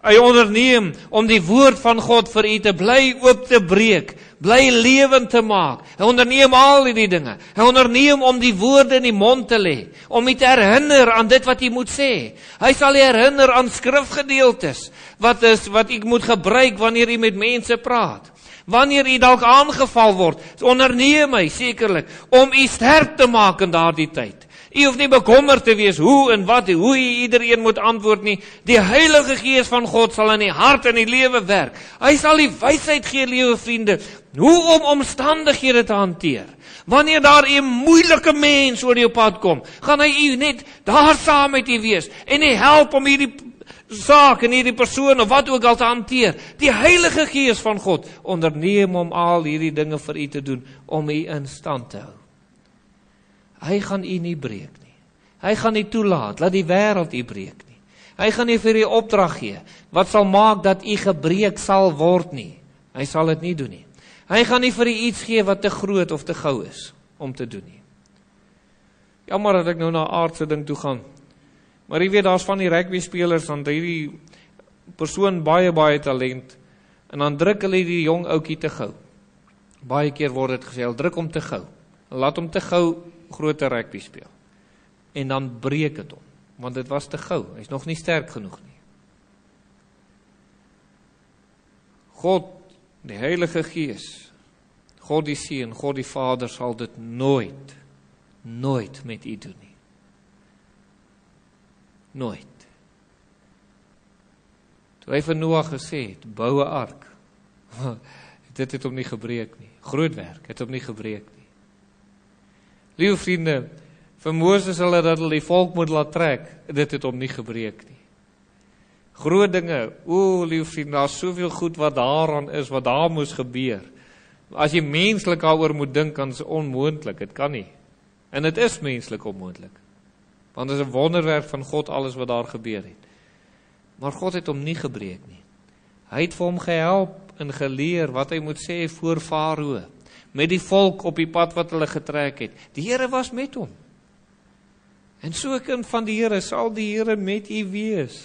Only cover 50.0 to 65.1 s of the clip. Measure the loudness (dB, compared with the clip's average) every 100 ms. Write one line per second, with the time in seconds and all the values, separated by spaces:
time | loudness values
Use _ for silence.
50 | -10 -10 -10 -10 -8 -10 -12 -20 -10 -8
51 | -6 -6 -6 -10 -12 -14 -10 -10 -10 -18
52 | -20 -20 _ _ _ _ _ _ _ _
53 | _ _ _ _ _ _ -6 -6 -4 -8
54 | -8 -8 -8 -10 -10 -14 -18 _ _ _
55 | _ _ _ _ -4 -2 -2 -2 -4 -2
56 | 0 -2 -4 -2 -2 -2 0 0 0 -2
57 | -4 -8 -10 -12 -16 -20 _ _ _ _
58 | _ -4 -2 -2 0 0 2 2 2 0
59 | 0 0 0 -2 -12 -14 -20 -20 _ -2
60 | 2 2 4 4 4 4 0 -2 -2 -4
61 | -2 -2 -2 0 -2 -4 0 2 2 2
62 | 2 2 -2 -12 -16 -20 _ _ _ -12
63 | -6 -2 -2 -2 -6 -8 -10 -14 _ _
64 | _ _ _ 0 2 0 -2 -2 -2 -2
65 | -6